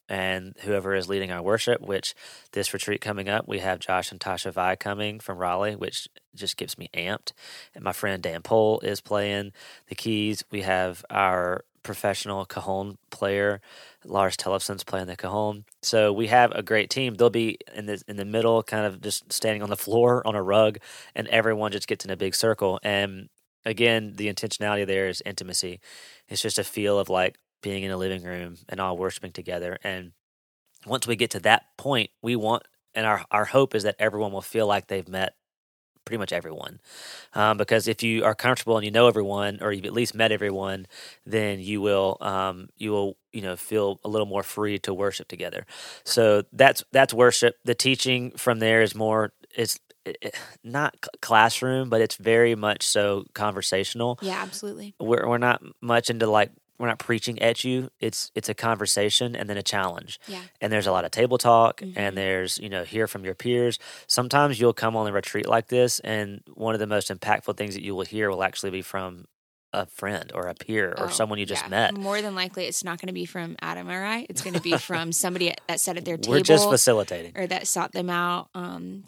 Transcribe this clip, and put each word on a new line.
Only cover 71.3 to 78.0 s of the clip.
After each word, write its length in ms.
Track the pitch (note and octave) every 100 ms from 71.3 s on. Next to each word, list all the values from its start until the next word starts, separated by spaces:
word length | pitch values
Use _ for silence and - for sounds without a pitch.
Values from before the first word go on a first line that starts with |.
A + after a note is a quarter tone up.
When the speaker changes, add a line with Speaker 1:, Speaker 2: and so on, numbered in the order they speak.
| G#2
Speaker 1:
you 80 | G2+
just 160 | G2
Speaker 2:
yeah. 60 | F#2+
Speaker 1:
met. 280 | G2 A2 G3+
Speaker 2:
More 240 | G3 G#3
than 140 | G#3 F#3+
likely, 300 | F#3 F#3 F3
it's 180 | -
not 180 | F#3 E3+
gonna 100 | F#3
be 140 | F#3 F3
from 300 | F#3 E3+ E3
Adam 300 | E3 F3 F3+
or 140 | F3+
I. 240 | G3 A3+ -
It's 140 | F#3
gonna 160 | F#3 F3
be 160 | E3+ E3+
Speaker 1:
<laughs> 0 |
Speaker 2:
from 340 | - E3+ E3
somebody 380 | E3+ F#3 F3+ E3+
at, 120 | - -
that 120 | E3+
sat 180 | - F3
at 80 | E3+
their 140 | E3 A#2
Speaker 1:
We're 140 | C3+
just 200 | - D#3
Speaker 2:
table 100 | -
Speaker 1:
facilitating. 580 | C3 - A2 G2 G#2 E2+ B2+
Speaker 2:
or 120 | F3+
that 180 | F3+ -
sought 260 | F3+ E3+
them 160 | F#3